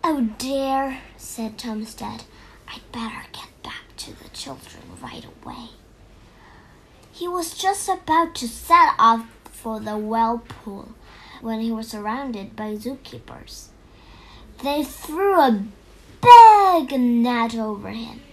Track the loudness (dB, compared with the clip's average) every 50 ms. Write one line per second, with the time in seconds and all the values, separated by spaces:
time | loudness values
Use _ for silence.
0 | -2 -2 -2 -2 -2 -4 -4 -8 -8 -6 -6 -4 -4 -2 -2 -4 -4 -4 -8 -12
1 | -18 -20 -20 -20 -20 -18 -12 -10 -10 -12 -12 -12 -12 -10 -10 -10 -10 -12 -14 -14
2 | -14 -14 -14 -14 -18 -20 -20 -20 -20 -20 -20 -20 -20 -20 -20 -20 -20 -16 -14 -12
3 | -12 -10 -12 -14 -18 -18 -18 -20 -20 -20 -20 -20 -18 -16 -16 -16 -20 -20 -18 -18
4 | -18 -18 -18 -20 -20 -20 -18 -16 -14 -14 -14 -16 -18 -20 -20 -20 -20 -20 -20 -18
5 | -18 -16 -16 -18 -20 -20 -20 -20 -18 -18 -18 -18 -18 -20 -20 -20 -20 -20 -20 _
6 | -20 -20 -20 -20 -20 -20 -20 -20 -20 -20 -20 -20 -20 -20 -20 -20 -20 _ -20 -20
7 | -20 -20 -14 -12 -10 -8 -6 -6 -6 -8 -10 -4 -4 -4 -2 -4 -4 -6 -6 -6
8 | -2 0 0 0 0 -2 -4 -10 -10 -10 -10 -12 0 2 4 6 6 4 4 2
9 | 4 4 4 2 -2 -12 -20 -20 _ -20 -20 -16 -12 -10 -10 -10 -8 -8 -8 -8
10 | -6 -4 -2 0 0 0 -2 -4 -8 -14 -20 -18 -16 -16 -16 -16 -18 -20 -20 -20
11 | -20 -20 -20 -20 -20 -20 -20 -14 -10 -10 -8 -6 -6 -6 -6 -6 -8 -12 -12 -10
12 | -8 -8 -8 -8 -8 -10 -10 -10 -12 -14 -14 -12 -10 -10 -10 -10 -10 -12 -12 -12
13 | -16 -18 -20 -20 -20 -20 -20 -20 -20 -20 -20 -20 -20 -20 -20 -20 -20 -20 -20 -20
14 | -20 -20 -20 -20 -20 -20 -20 -20 -20 -20 -20 -10 -8 -6 -4 -4 -6 -8 -10 -18
15 | -14 -10 -6 -2 0 2 4 4 4 4 2 0 -4 -10 -14 -20 -20 -20 -20 -20
16 | -20 -20 -14 0 8 12 12 12 12 12 12 8 6 4 2 0 -2 -2 -4 -2
17 | 0 0 2 0 0 0 0 -2 -2 -4 -4 -6 -8 -8 -8 -10 -12 -12 -12 -12
18 | -12 -14 -16 -20 -20 -20